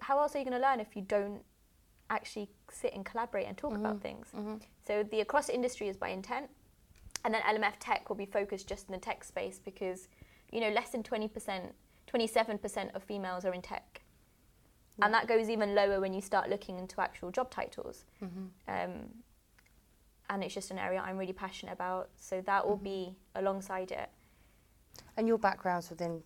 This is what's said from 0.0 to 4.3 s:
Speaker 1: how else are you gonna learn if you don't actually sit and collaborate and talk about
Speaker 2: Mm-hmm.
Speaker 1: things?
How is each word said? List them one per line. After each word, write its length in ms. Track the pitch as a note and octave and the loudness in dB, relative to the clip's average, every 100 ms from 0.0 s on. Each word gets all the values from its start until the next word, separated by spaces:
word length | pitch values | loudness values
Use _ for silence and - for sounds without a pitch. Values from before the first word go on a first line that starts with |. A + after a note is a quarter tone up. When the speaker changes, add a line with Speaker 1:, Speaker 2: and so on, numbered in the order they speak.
Speaker 1:
how 180 | - C#4 | 2 4
else 140 | D4 | 4
are 40 | D4 | 2
you 60 | |
gonna 140 | B3+ B3 | 0 4
learn 220 | C4+ B3+ | 4 4
if 160 | G#3+ G#3 | 0 -6
you 60 | |
don't 380 | F#3+ G#3 G3+ G3+ - _ _ _ _ _ - | 2 2 2 -6 -14 _ _ _ _ _ -4
actually 380 | G#3 - G#3+ G3+ - - | -2 -2 -8 -8 -12 -20
sit 220 | - A#3+ | -4 -4
and 100 | - | -4
collaborate 420 | F#3+ A#3 A#3 G3+ G3+ | -6 -4 0 0 -2
and 100 | G3 | -2
talk 160 | G3 | -2
about 220 | G#3 G#3 G#3 | 0 0 0
Speaker 2:
Mm-hmm. 60 | |
Speaker 1:
things? 260 | - - - | -6 -10 -12